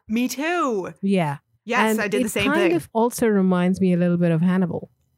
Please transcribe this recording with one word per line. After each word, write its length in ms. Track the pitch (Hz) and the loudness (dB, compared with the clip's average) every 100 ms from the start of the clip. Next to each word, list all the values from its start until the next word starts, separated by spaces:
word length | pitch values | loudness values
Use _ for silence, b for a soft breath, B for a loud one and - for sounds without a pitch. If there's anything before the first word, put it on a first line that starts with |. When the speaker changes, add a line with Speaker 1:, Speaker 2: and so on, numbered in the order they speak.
| - | -4
Speaker 1:
me 200 | 226 247 | -2 -2
too. 640 | 247 320 349 285 202 165 - | -4 -4 -2 -2 -2 -6 -6
Speaker 2:
Yeah. 360 | 196 190 151 143 _ _ | -2 0 0 -6 _ _
Speaker 1:
Yes, 280 | 208 240 220 | -4 0 0
Speaker 2:
And 80 | 220 | 0
Speaker 1:
I 80 | 208 | -2
did 140 | 220 | -2
the 40 | 220 | -2
Speaker 2:
it 40 | |
Speaker 1:
same 220 | 214 262 | -2 0
Speaker 2:
kind 40 | 311 359 | 2 2
Speaker 1:
thing. 60 | 339 | 0
Speaker 2:
of 120 | - | -2
also 340 | 226 233 - 226 | -2 -2 0 2
reminds 520 | 202 190 180 180 190 | 2 2 2 0 2
me 120 | 190 | 2
a 40 | 175 | 2
little 200 | 175 175 | 2 2
bit 140 | 170 | 2
of 80 | 160 | 2
Hannibal, 480 | 180 185 170 - - _ _ | 2 0 -2 -4 -10 _ _